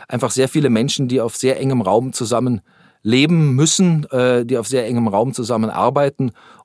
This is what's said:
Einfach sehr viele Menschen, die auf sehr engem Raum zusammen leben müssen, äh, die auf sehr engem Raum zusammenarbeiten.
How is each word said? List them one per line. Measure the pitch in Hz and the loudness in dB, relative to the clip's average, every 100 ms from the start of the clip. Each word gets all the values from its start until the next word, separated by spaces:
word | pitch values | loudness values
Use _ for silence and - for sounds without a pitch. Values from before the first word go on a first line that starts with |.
| - | -8
Einfach | 123 123 | -4 -2
sehr | - 131 | 0 0
viele | 160 139 | 2 2
Menschen, | 110 139 - 127 | 2 0 -2 -2
die | 123 | -2
auf | 117 - | -2 -2
sehr | 127 - | -2 0
engem | 135 127 | -2 0
Raum | 92 107 131 | 2 0 0
zusammen | - 113 117 127 113 - _ _ _ | -4 -2 -2 0 -4 -6 _ _ _
leben | 110 127 151 170 147 131 | 0 2 4 4 2 2
müssen, | 160 - 180 160 143 | 2 2 2 2 -2
äh, | 127 127 123 120 | 0 2 0 0
die | 123 | -4
auf | 110 | -2
sehr | 127 117 | -4 -2
engem | 120 113 | -2 0
Raum | 98 123 | 0 0
zusammenarbeiten. | 127 113 117 110 - 113 143 139 - 131 - - - | -2 -4 -2 -2 0 0 2 0 -2 -6 -6 -18 -20